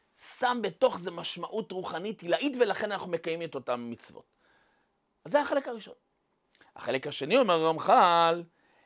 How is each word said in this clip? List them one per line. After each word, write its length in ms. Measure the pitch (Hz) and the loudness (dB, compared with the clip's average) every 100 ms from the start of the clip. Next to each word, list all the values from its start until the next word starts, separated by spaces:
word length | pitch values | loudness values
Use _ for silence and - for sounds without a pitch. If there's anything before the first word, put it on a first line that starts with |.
| _ | _
שם 440 | - - - 247 247 | -16 -14 -4 -2 0
בתוך 360 | 202 160 254 190 | -4 2 0 0
זה 120 | 175 | -8
משמעות 600 | 170 165 180 165 214 190 | -8 -8 -8 -8 -6 -6
רוחנית 500 | 185 180 165 202 - | -8 -8 -6 -8 -8
עילאית, 340 | 170 330 285 247 | -2 -2 0 2
ולכן 320 | 220 - 214 | 2 0 -4
אנחנו 180 | 190 185 | -4 -4
מקיימים 380 | 165 165 165 165 | -6 -4 -6 -8
את 60 | |
אותם 360 | 139 123 123 117 | -8 -6 -6 -6
מצוות. 420 | 120 - - - _ _ _ _ _ _ _ _ _ | -10 -14 -20 -20 _ _ _ _ _ _ _ _ _
אז 80 | 160 | -2
זה 80 | 277 | 0
החלק 280 | 285 285 269 | 2 -2 -2
הראשון. 260 | 233 - - _ _ _ _ _ _ _ - | -8 -14 -20 _ _ _ _ _ _ _ -10
החלק 300 | 120 131 143 | -4 -4 -4
השני, 320 | - 139 247 | -6 0 2
אומר 160 | 214 | 4
הרמחל, 880 | 165 160 160 - 247 185 170 165 175 170 _ _ _ | 4 2 2 4 6 8 6 6 2 -4 _ _ _